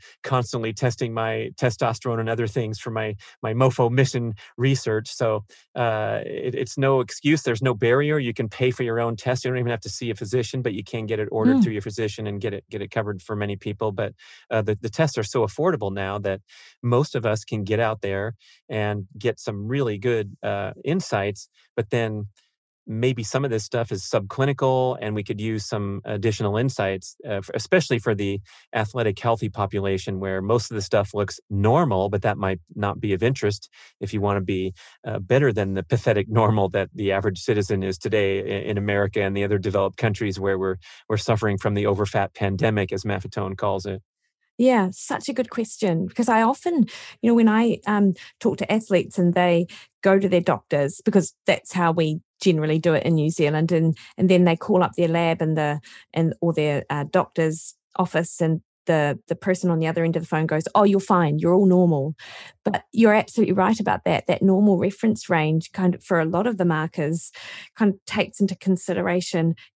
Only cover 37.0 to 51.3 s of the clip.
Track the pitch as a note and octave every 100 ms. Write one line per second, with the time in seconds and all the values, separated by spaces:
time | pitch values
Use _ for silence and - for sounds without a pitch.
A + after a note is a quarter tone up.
37 | G2+ G2 G2+ F2+ - G#2 G2+ G2+ F#2+ F#2
38 | G#2+ G#2+ G2 G2 G2 G2 F#2+ G2+ G2+ G2+
39 | G2+ G#2+ G2 G2 G2+ G#2 G2 G2 G2 -
40 | A#2 G#2 G#2+ F#2+ G2 F#2+ F#2+ F#2 - -
41 | - G#2+ - G#2+ A2 G2 A2 G2+ G#2 G2
42 | G2+ G#2+ G2 - G2+ F#2+ A2+ G#2+ F#2+ F#2+
43 | G#2+ G2 G2 G#2+ F#2+ G2 G#2 G2 G2 F#2+
44 | _ _ _ _ _ - B3+ A#3+ F#3 -
45 | - - - C4 A#3 - A3 - G3+ E3
46 | F#3 - A#3+ A3+ A3+ C#4 F4 E4+ - -
47 | - - A#3 A#3 A3 G#3+ A#3 - - G#3
48 | G3+ F3 - _ D3+ - - A3 A3 F3+
49 | - - F3 F3 F3+ E3+ F3 - - _
50 | G3 G3 F#3+ F3+ F3 A#2+ - D3 C#3+ -
51 | - G3+ D#3